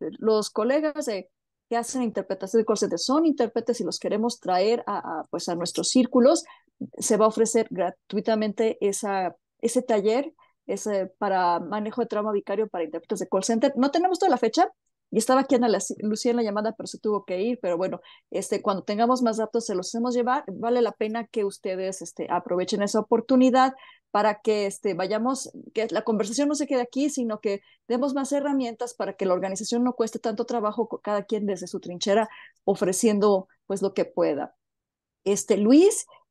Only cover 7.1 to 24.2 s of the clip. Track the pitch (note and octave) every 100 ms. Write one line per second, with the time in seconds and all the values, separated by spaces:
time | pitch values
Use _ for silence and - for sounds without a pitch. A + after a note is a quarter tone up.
7.1 | G#3+ A3 G#3+ A3 A3+ A3 F#3 F3+ - -
8.1 | G3+ - A3 G#3+ G3+ A3+ - G3+ G3 G#3
9.1 | G3 F3 - _ _ A3+ B3+ B3 G#3+ G#3
10.1 | A#3+ D#4+ - _ _ - G3 G#3+ G3 F#3+
11.1 | - G#3 F#3+ F3 E3+ E3+ G#3+ G#3+ B3 A#3
12.1 | G#3 G#3+ G3+ - G3+ G#3+ F3+ D#3 E3 -
13.1 | G3 F3+ F#3+ G3 A3+ C#4 C4 C4+ E4 F#4
14.1 | F4 F#4+ B3+ A3+ D4+ G4 - _ _ _
15.1 | G3+ A3 B3+ C4+ B3 A#3+ G3 - - G#3+
16.1 | G#3+ B3 A#3+ A3 G3+ A3 A3 C#4+ - A3
17.1 | G3+ G3+ F#3 A3 A#3+ F#3 E3+ F#3 F3+ -
18.1 | - _ F3+ G3 G3+ G#3 F#3+ - G#3 A#3
19.1 | B3+ A#3 G#3+ A3 A#3 A3+ F#3 F3+ A#3 B3
20.1 | B3 A3+ C#4+ D4 F3 A#3 B3 A3+ - G#3+
21.1 | A3+ A3+ A3+ G3+ - G#3 F#3 F#3+ F#3+ F3
22.1 | - - F3 - F3+ F#3 G3+ G3+ A3 G#3
23.1 | A3+ - C4 C4 B3+ C4 C4 - _ _
24.1 | G#3